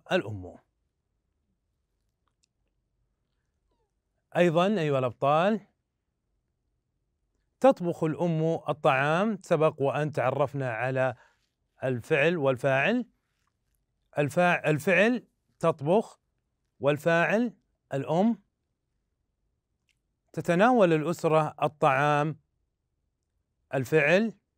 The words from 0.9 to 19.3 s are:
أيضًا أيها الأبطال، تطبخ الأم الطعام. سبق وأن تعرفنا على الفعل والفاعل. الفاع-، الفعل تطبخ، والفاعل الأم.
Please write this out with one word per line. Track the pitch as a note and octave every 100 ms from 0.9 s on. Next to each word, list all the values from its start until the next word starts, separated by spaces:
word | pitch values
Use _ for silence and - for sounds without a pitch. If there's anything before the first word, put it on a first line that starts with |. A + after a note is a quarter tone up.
| _ _ _ _ _ _ _ _ _ _ _ _ _ _ _ _ _ _ _ _ _ _ _ _ _ _ _ _ _ _ _ _ _ _ -
أيضًا | F3 D#3+ F#3+
أيها | G#3+ D#3 C3+
الأبطال، | B2+ - C#3 D#3 F#3 A3 - _ _ _ _ _ _ _ _ _ _ _ _ _ _ _ _ _ _ _
تطبخ | B3+ C4 F3 E3
الأم | D#3+ D3+ F3 D#3+ D#3+ E3 -
الطعام. | D3 D#3 C3 C#3+ D#3+ A3 G#3
سبق | - E3 D#3 D#3
وأن | C#3 B2+ D3+
تعرفنا | C#3 B2 C3+ C#3 C#3 C3
على | A2 B2+ C3 C3 A#2 _ _ _ _ _ _
الفعل | B2+ B2 - D#3 D#3 F3
والفاعل. | C3+ C3 C#3 C3+ D3+ B3 A#3 _ _ _ _ _ _ _ _ _ _ -
الفاع-، | D3 F3 F3+ D#3+ -
الفعل | D3+ F#3+ F3 G#3+ B3 - _ _ _
تطبخ، | E3 D#3+ C#3+ G3+ - - _ _ _ _ _ -
والفاعل | C3 D3 E3+ E3 D#3+ G3+ A#3+ - _ _ -
الأم. | C#3 C#3 D#3+ A3 A3 _ _ _ _ _ _ _ _ _